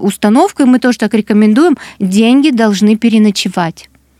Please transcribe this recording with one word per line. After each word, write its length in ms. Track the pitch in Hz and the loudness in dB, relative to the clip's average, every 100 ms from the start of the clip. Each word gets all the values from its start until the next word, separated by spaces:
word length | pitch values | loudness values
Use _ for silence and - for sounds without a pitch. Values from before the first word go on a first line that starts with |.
установку, 600 | 202 - 208 247 392 - | -6 -2 0 2 0 0
и 20 | 254 | 0
мы 140 | 254 | 2
тоже 180 | 247 226 | 0 -2
так 160 | 208 | -2
рекомендуем, 640 | 226 - 208 214 214 339 269 - - | -4 -2 0 2 2 0 -2 -6 -8
деньги 500 | 185 202 226 269 302 | -4 0 2 2 2
должны 460 | 233 220 190 208 220 | 0 0 0 0 0
переночевать. 960 | 233 220 214 190 190 185 165 - - _ _ | 0 2 0 -2 -6 -6 -6 -8 -20 _ _